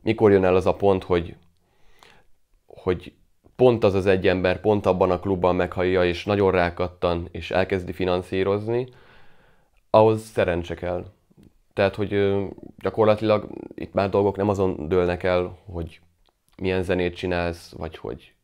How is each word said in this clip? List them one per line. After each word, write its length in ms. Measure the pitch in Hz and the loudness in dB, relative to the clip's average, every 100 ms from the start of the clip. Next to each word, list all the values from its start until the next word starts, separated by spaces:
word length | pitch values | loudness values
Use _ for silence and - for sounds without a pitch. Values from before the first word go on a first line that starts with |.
mikor 280 | - 110 110 | -2 4 6
jön 140 | 98 | 6
el 120 | 92 92 | 6 4
az 100 | 92 | 2
a 80 | |
pont, 300 | 87 101 95 | 0 2 0
hogy, 320 | - 90 82 - _ _ _ _ - - - - _ _ _ _ _ | 0 -2 -2 -16 _ _ _ _ -20 -20 -20 -20 _ _ _ _ _
hogy 460 | - - 87 - _ _ _ _ - | -8 -4 -4 -6 _ _ _ _ 2
pont 280 | 127 113 | 4 6
az 100 | 110 | 2
az 120 | 95 95 | 2 2
egy 200 | 95 95 | 2 2
ember, 340 | 92 92 90 | 2 0 0
pont 260 | 107 104 95 | 0 2 2
abban 240 | 90 92 | 2 2
a 100 | 90 | 0
klubban 340 | 98 92 90 | -2 0 0
meghallja, 500 | 90 90 92 92 92 | 0 -2 -2 0 2
és 200 | 90 85 | 0 -2
nagyon 260 | - 101 95 | -2 0 2
rákattan, 800 | 92 87 85 90 - 90 85 85 | 2 0 -2 -8 -2 -2 -2 -6
és 200 | - 85 | -14 -4
elkezdi 420 | 90 95 98 87 | -2 0 -4 -4
finanszírozni, 960 | 90 90 90 90 95 95 101 107 120 127 - - - - - _ _ _ _ _ | -4 -2 -2 -2 -4 -2 -2 -4 -6 -6 -14 -20 -20 -20 -20 _ _ _ _ _
ahhoz 320 | 110 110 110 | 6 6 2
szerencse 520 | 110 - 90 87 85 | -4 -2 0 -2 -6
kell. 300 | 82 87 90 92 _ _ _ - _ _ | -8 -6 -6 -10 _ _ _ -20 _ _
Tehát, 220 | - 98 | -2 -2
hogy, 180 | 98 101 | -2 -4
ö, 340 | 101 101 98 98 - - - | 0 0 0 -4 -12 -20 -8
gyakorlatilag 680 | 95 101 107 107 110 104 - - - | -6 2 2 2 2 0 -2 -14 -16
itt 180 | - - | -14 -6
már 160 | - 98 | -2 0
dolgok 280 | 101 101 98 | 2 0 0
nem 120 | 101 | -2
azon 400 | 98 95 - 76 | 0 0 -2 -2
dőlnek 340 | 92 87 87 | 0 0 -2
el, 360 | 92 90 90 90 | 0 0 -2 -10
hogy 360 | - 90 82 - _ _ _ _ _ - | -14 -12 -12 -14 _ _ _ _ _ -8
milyen 260 | 95 92 | -4 -2
zenét 320 | 90 92 87 | 0 0 -2
csinálsz, 580 | 87 92 87 87 85 - | -4 -4 -2 -2 -6 -14
vagy 240 | - 82 - | -12 -12 -12
hogy 380 | - 67 - _ | -14 -14 -16 _